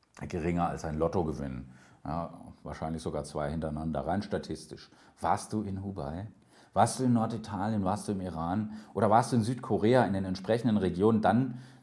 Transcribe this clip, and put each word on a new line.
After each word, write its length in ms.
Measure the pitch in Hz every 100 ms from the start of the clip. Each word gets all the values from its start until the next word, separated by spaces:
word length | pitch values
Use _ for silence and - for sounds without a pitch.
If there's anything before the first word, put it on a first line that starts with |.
| _ - 73
geringer 400 | 87 85 85 80
als 160 | 71 82
ein 120 | 78
Lottogewinn. 680 | 82 98 80 71 69 64 64 - - _ -
Ja, 340 | 82 85 - - -
wahrscheinlich 380 | - 78 80 80
sogar 240 | 87 73 73
zwei 240 | 73 73
hintereinander, 560 | 80 78 76 80 71 71
rein 140 | -
statistisch. 680 | - 87 - 78 - - - - - -
Warst 320 | 82 101 -
du 100 | 107
in 220 | 98 95
Hubei? 440 | 101 95 71 85 110 - _ - -
Warst 280 | 92 117 -
du 40 |
in 80 | 127
Norditalien? 720 | 117 110 117 - 98 107 107
Warst 240 | 92 101 -
du 60 |
im 80 | 98
Iran? 500 | 90 80 82 101 107 - -
Oder 160 | - 104
warst 240 | 113 127
du 20 | 123
in 60 |
Südkorea 640 | 107 131 - 98 107 127 101
in 80 |
den 100 | 98
entsprechenden 540 | 95 92 - 98 120 104
Regionen? 440 | 92 85 107 110
Dann, 360 | 92 113 131 131 - -